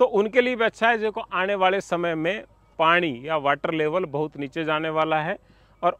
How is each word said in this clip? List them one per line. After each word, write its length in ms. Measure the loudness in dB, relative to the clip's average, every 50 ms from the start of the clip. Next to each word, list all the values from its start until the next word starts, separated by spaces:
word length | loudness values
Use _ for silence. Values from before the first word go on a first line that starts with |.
तो 40 | 2
उनके 340 | 2 4 2 0 2 4 2
लिए 160 | 2 2 2
भी 80 | 0 0
अच्छा 240 | -2 0 0 2 2
है, 100 | 2 2
जिनको 220 | -2 -4 -6 -6 -8
आने 320 | -6 -4 -2 -2 0 0
वाले 240 | 2 2 2 2 0 -2
समय 320 | -4 -4 -2 -2 -2 -2
में 280 | -2 -2 -2 -4 -4 -8 -14 _ _ _ _ _ 2
पानी 420 | 4 4 4 4 2 0 -4 -6 -6
या 120 | -6 -4 -2
वाटर 360 | 0 0 0 0 -2 -4 -2
लेवल 300 | -2 -2 0 -2 -2 -4
बहुत 300 | -4 -4 -4 -6 -6 -6 -8
नीचे 260 | -10 -8 -6 -6 -4
जाने 240 | -2 -2 -2 -2 -2
वाला 300 | -2 -2 0 0 0 0
है 160 | -2 -2 -6 -8 _ _ _ _ _ _ _ _ -2
और, 140 | -2 -2 0